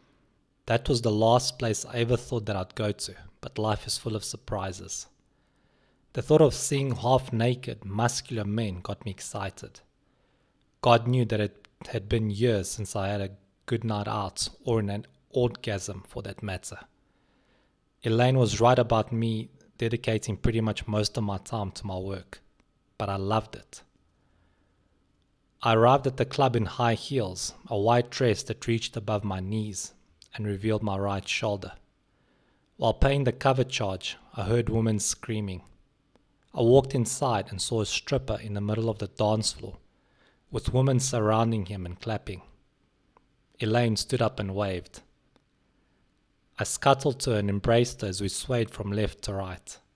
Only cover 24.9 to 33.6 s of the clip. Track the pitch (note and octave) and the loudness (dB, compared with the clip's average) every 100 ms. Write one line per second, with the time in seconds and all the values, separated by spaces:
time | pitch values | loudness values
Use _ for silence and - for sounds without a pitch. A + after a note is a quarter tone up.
24.9 | _ _ _ _ _ _ - A#2+ A2+ A#2 | _ _ _ _ _ _ -4 2 6 6
25.9 | C#3 C3 C3 B2 - C3+ A#2 G#2+ - A#2+ | 6 2 -2 -2 2 2 2 -2 0 0
26.9 | A2+ - C3+ G2 F#2 - - - G#2+ G#2+ | 0 -2 -2 -2 -4 -8 -10 -6 0 4
27.9 | A#2+ B2+ - B2 G#2 - A2 - A#2 - | 4 2 0 2 0 -2 -8 -2 -2 -2
28.9 | A#2+ G2+ G#2+ G2+ F#2+ F#2 A2 G#2+ F#2+ - | -8 -4 -2 -2 -4 -4 -4 -4 -8 -12
29.9 | - _ _ - - G#2 G2 A2 G#2+ G#2+ | -14 _ _ -20 -8 -6 -2 0 0 0
30.9 | G2 G2+ G2 - - A2 G2+ F#2+ - _ | -2 -2 -2 -4 -2 -2 -4 -6 -16 _
31.9 | _ _ _ _ _ _ _ _ - A#2 | _ _ _ _ _ _ _ _ -2 0
32.9 | - C3+ C#3 B2+ B2+ C#3 C3 | 4 4 4 2 2 2 2